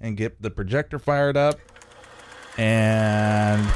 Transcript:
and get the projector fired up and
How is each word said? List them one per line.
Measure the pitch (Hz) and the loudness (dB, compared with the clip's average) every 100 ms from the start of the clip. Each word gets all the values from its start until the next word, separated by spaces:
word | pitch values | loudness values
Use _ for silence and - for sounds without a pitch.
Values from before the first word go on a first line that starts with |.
and | 113 104 | -10 -6
get | 110 - | -6 -6
the | 104 | -10
projector | 95 95 131 151 143 | -8 -4 -4 -4 -8
fired | - 143 143 139 | -2 0 0 2
up | 143 147 - - - - - - - - - - | 0 -2 -12 -20 -20 -20 -20 -20 -20 -20 -14 -2
and | 110 113 110 110 107 107 107 107 104 104 104 | 2 4 2 2 2 2 2 2 2 2 2